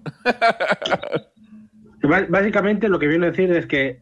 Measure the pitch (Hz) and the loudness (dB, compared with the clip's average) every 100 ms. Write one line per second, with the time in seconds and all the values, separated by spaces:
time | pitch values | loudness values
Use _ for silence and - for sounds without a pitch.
0 | 151 - 247 240 226 - - 202 - 185 | -14 -4 -2 2 0 0 -2 -2 -2 -4
1 | - - - _ - - - - - - | -4 -6 -8 _ -20 -20 -20 -20 -20 -4
2 | 143 185 170 190 208 202 196 208 220 170 | 0 2 2 0 2 0 0 0 0 0
3 | 147 165 170 170 185 170 165 143 135 - | 0 0 0 0 2 0 0 -2 -2 -6